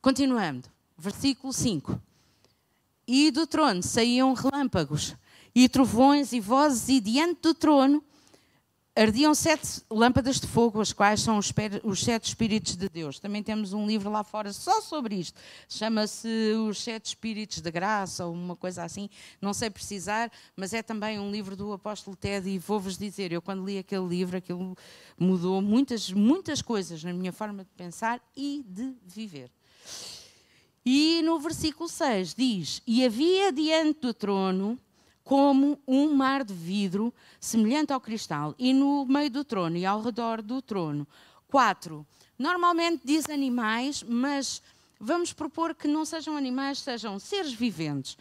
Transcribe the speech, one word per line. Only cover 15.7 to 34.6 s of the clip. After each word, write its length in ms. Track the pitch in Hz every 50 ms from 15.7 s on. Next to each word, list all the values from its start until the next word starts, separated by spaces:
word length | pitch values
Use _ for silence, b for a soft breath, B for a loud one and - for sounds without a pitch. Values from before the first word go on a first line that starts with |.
| - - 214 220 226 220 214 208 - - - 226 226 226 220 214 214 220 220 214
Os 140 | 202 - -
Sete 240 | - 220 220 _
Espíritos 540 | - - _ - 226 220 202 214 208 - -
de 100 | 160 170
Graça, 560 | 160 175 180 202 220 208 196 180 - - 185
ou 60 | 175 170
uma 240 | 175 175 180 175
coisa 260 | - - 185 185 180 170
assim. 260 | 170 - - 202 202 B B B B B B
Não 140 | - 202 202
sei 160 | - 247 226
precisar, 640 | 196 - - - 214 196 165 180 208 220 233 226 B B B B B
mas 160 | - 190 190 226
é 100 | 226 220
também 380 | - 220 214 202 214 220 208
um 100 | 202 202
livro 240 | 202 214 208 190 196
do 180 | 190 202 208 208
apóstolo 440 | 190 _ 214 214 190 - - 196
Ted, 320 | - - 202 202 202 185 190
e 100 | 196 190
vou-vos 400 | 165 - 208 214 185 196 185 165
dizer, 320 | 196 214 175 - 202 175 165
eu 80 | 170
quando 240 | 170 - 196 190 185
li 140 | 196 202 196
aquele 280 | 185 _ 202 190 185
livro, 320 | 180 175 180 185 180 180 185
aquilo 380 | 180 - 180 175 185 185 185 B B B B B B B B B
mudou 440 | 165 185 185 180 170 185 190 190 196
muitas, 480 | 208 208 240 277 - 240 220 190 -
muitas 500 | 185 202 202 226 294 381 370 - 302 -
coisas 440 | - - 240 208 190 156 170 160 151
na 80 | 180 175
minha 200 | 180 185 185 175
forma 320 | - 214 214 202 196 190
de 60 | _ _
pensar 440 | _ 180 175 170 - - 226 233 247 _ _ _
e 280 | - 269 285 285 294 269
de 280 | 208 180 185 247 262 262 240 208
viver. 460 | 180 175 214 226 208 170 143 127 123 _ _ B B B B B B B B B B B B B B B B B B B B B B B _ _ 247
E 320 | 254 277 302 320 330 330 311
no 160 | 320 330 320
versículo 500 | 277 330 320 - - 311 277 _ 330 339
seis 440 | - - 339 285 233 196 185 165 -
diz: 480 | - 254 262 226 190 156 135 - - _
E 180 | - 226 240 254
havia 480 | 254 208 226 302 339 370 381 392 392 269
diante 480 | 254 311 311 320 320 320 302 302 311
do 140 | - 254 220
trono 640 | _ - 202 202 196 190 190 185 185